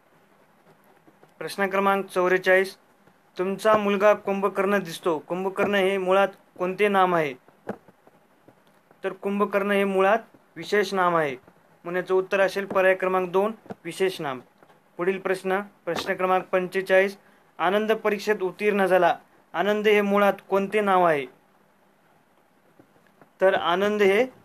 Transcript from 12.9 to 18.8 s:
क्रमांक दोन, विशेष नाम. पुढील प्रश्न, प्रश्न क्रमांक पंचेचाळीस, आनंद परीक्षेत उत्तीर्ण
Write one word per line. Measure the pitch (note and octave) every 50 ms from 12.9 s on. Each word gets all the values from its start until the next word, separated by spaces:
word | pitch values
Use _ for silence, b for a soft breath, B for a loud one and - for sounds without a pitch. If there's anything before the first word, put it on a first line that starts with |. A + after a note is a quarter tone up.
| F#3
क्रमांक | F#3 F#3+ F#3 F#3 F#3 F#3 F3+
दोन, | E3+ F#3+ G3 A3 A3+ - - - - - -
विशेष | - - - F#3+ F3+ - -
नाम. | D#3+ C#3 C3 B2 - _ _ _ - - _ _ _ _ _
पुढील | - F3 F#3 G3 F#3
प्रश्न, | F#3+ F#3+ F#3 F#3 - F#3+ F#3 F#3 G3 - - _ _
प्रश्न | F3 E3 E3 - F#3+ F#3
क्रमांक | E3 F#3 F#3 F#3 F#3 F3
पंचेचाळीस, | - - F#3 F#3 F3 - F#3+ F#3+ F#3+ F#3+ F#3+ F#3+ G3+ G3 b b b b b b b b -
आनंद | D#3+ F3 G3 G#3+ G#3+ G#3 A3
परीक्षेत | A3 - G#3+ G#3 G3+ - G#3 G#3+ - F#3
उत्तीर्ण | F3+ E3+ - G#3 G#3 G3+ G3+